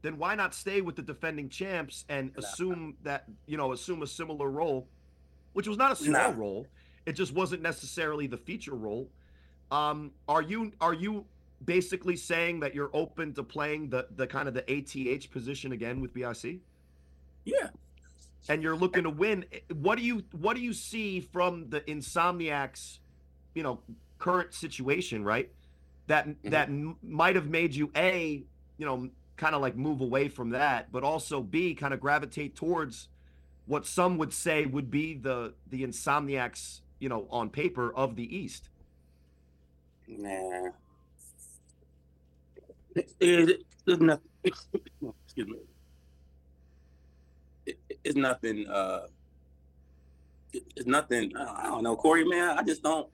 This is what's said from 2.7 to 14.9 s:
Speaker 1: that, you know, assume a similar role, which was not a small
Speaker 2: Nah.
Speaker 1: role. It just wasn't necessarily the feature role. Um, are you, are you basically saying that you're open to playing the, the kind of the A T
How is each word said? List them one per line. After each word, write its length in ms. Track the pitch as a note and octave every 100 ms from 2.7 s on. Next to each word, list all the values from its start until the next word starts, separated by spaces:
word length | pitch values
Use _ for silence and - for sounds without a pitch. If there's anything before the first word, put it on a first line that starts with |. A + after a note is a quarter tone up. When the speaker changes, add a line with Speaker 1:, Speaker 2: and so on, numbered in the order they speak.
| F3 D#3+ -
Speaker 1:
that, 220 | - C#3+ - G#2 -
you 100 | D3+
know, 160 | C3+
assume 300 | B2+ - E3+
a 40 | C#3+
similar 420 | - D#3+ D3+ C#3
role, 380 | C#3 E3 C3 B2+ - _ _ - - -
which 140 | F#3+ G#3+
was 100 | G#3
not 140 | C4+
a 40 | B3+
small 360 | D4 - A2
Speaker 2:
Nah. 80 | A2+
Speaker 1:
role. 280 | G#2 G2 C#3 - - - -
It 80 |
just 200 | C#3+ E3
wasn't 300 | D3 F3+ F3
necessarily 640 | E3 D#3+ C3+ - D#3+ D3+ C#3
the 100 | A#2
feature 380 | - A3+ - B2+
role. 340 | G#2+ A2 C3+ - - - - - -
Um, 400 | C#3+ D3 D3+ D3 - -
are 140 | D#3
you, 300 | D#3 A3 A3 -
are 140 | E3
you 320 | E3 G3 G#3+ - - - - C3
basically 500 | F3+ F3+ F#3 F3+ F3
saying 460 | - E3 E3+ E3+
that 120 | C#3+
you're 180 | C#3 C#3+
open 400 | D3+ D#3+ - D#3
to 100 | C#3
playing 460 | A#2 D#3 D3 D3+ D3+
the, 180 | B2+ B2+ G#2+
the 100 | B2+
kind 220 | C#3 C#3+
of 60 |
the 180 | B2 B2+
A 100 | C#3+
T 280 | C#3